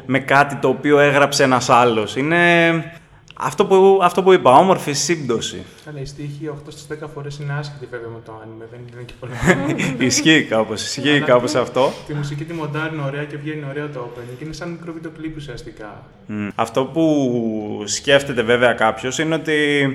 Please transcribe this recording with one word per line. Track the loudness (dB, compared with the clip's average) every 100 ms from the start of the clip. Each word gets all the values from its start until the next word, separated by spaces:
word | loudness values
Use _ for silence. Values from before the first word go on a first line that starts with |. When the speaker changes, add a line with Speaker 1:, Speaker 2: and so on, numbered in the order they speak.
| -4
Speaker 1:
με | -2
κάτι | 2 2 2 0
το | 0
οποίο | 0 4 4
έγραψε | 6 4 2 4
ένας | 4 4 6
άλλος. | 6 6 4 -2 -2
Είναι | 0 2 4 4 4 0 -4 -14 _ _ _ -8
αυτό | -4 0 2
που, | 6 6 6
αυτό | 4 4
που | 4
είπα, | 6 8 8
όμορφη | 6 2 0
σύμπτωση. | -4 -2 -2 -2 -4 -4 -12 -16 -18
Speaker 2:
Καλά, | -16 -12
η |
στίχη | -12 -12 -12 -10 -12
οκτώ | -12 -16
στις | -18 -14
δέκα | -12 -12
φορές | -12 -12 -10
είναι | -8 -6
άσχετη | -8 -12 -14
βέβαια | -12 -12
με | -14
το | -16 -18
άνιμε, | -18 -18 -18
δεν | -18 -18
είναι | -18
και | -18 -16
πολύ. | -12 -2 2 2 0
Speaker 1:
<laughs> | -4 -4 -2 0
Ισχύει | 2 4 4
κάπως, | 4 0 0 -4
ισχύει | -8 -4 0
Speaker 2:
Αλλά | 2
Speaker 1:
κάπως | 4 2 2
Speaker 2:
τη-, | -2
Speaker 1:
αυτό. | -2 0 0 -2 -10
Speaker 2:
τη |
μουσική | -8 -8 -8
τη | -8
μοντάρουν | -8 -6 -6 -6 -6
ωραία | -6 -6
και | -8 -10
βγαίνει | -10 -10 -10
ωραίο | -10 -10
το | -10 -12
opening. | -14 -14 -14
Είναι | -12
σαν | -12 -12
μικρό | -12 -14
βίντεο | -14 -14 -12
κλιπ | -12 -12
ουσιαστικά. | -12 -14 -16 -16 -18 -18 -20 _ -12
Speaker 1:
Μμμ. | -8 -6
Αυτό | -4 -4 -2
που | -2 0 0 2 0 -2 -4 -4 -6 -8
σκέφτεται | -8 -6 2 2 2 -2
βέβαια | 2 4 4
κάποιος | 4 2 0 -4 -4
είναι | -2
ότι | -2 -2 0 2 2 0